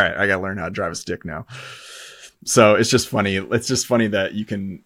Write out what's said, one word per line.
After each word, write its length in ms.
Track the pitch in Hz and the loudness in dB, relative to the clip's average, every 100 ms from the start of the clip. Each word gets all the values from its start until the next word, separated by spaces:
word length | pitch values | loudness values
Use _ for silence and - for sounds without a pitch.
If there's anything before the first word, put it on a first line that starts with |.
right, 140 | 92 85 | 2 2
I 100 | 101 | 0
gotta 140 | 95 | 0
learn 160 | 95 95 | -2 -4
how 80 | 85 | -6
to 60 | |
drive 200 | 104 90 | -4 -6
a 40 | 85 | -6
stick 300 | - 87 85 | -8 -8 -6
now." 200 | 78 - - - - - - - - - _ - | -10 -12 -16 -16 -18 -18 -20 -20 -20 -20 _ 0
So 300 | - 107 104 | 6 6 6
it's 140 | 113 | 4
just 180 | 123 - | 2 2
funny. 300 | 120 101 95 | 0 0 -2
It's 320 | 98 113 - | 0 -2 0
just 180 | 127 - | -4 0
funny 200 | 120 110 | 2 2
that 260 | 101 95 | 0 -2
you 100 | 104 | -4
can, 400 | 107 101 98 87 | -6 -6 -6 -10